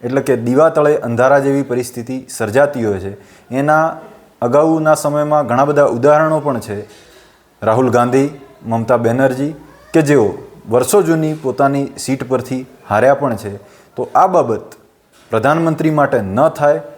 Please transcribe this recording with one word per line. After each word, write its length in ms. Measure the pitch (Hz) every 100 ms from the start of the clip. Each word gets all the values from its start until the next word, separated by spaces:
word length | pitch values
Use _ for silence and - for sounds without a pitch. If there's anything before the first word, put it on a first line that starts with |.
એટલે 180 | 120 139
કે 140 | 135 123
દીવા 300 | 117 131 160
તળે 200 | 160 147 151 120
અંધારા 380 | 117 127 139 139
જેવી 240 | 139 139
પરિસ્થિતિ 480 | 123 123 - 117 131 127
સર્જાતી 560 | - 110 110 143 139 110
હોય 140 | 98
છે. 140 | 98 101 - - _
એના 340 | 127 147 156 160 - - - _ _
અગાઉના 540 | 123 139 160 160 156 156
સમયમાં 520 | 147 147 147 151 135
ઘણા 180 | 123 143
બધા 240 | 147 143 120
ઉદાહરણો 420 | 135 151 156 156
પણ 200 | 147 123
છે. 140 | 104 101 107 - - - _ _ _ _
રાહુલ 280 | 107 110 131
ગાંધી, 380 | 117 123 127 143 156 - - 107
મમતા 320 | 113 113 123
બેનર્જી 560 | 117 120 135 127 143 151 - - -
કે 80 | 165
જેઓ 240 | 143 143 104 87 - - -
વર્ષો 320 | 117 127 208
જૂની 320 | 165 165 156 156
પોતાની 440 | 143 - 139 143 139 -
સીટ 240 | - 131 120
પરથી 320 | 127 117 127 127 - -
હાર્યા 300 | 104 123 139
પણ 160 | 139 110
છે. 160 | 104 101 - - _ -
તો 120 | 123
આ 140 | - 185
બાબત 500 | 180 127 107 - - _ _ _ _ _
પ્રધાનમંત્રી 600 | 113 123 160 165 160 160 151
માટે 180 | 139 127
ન 200 | 98 98 156
થાય 340 | 156 147 151 -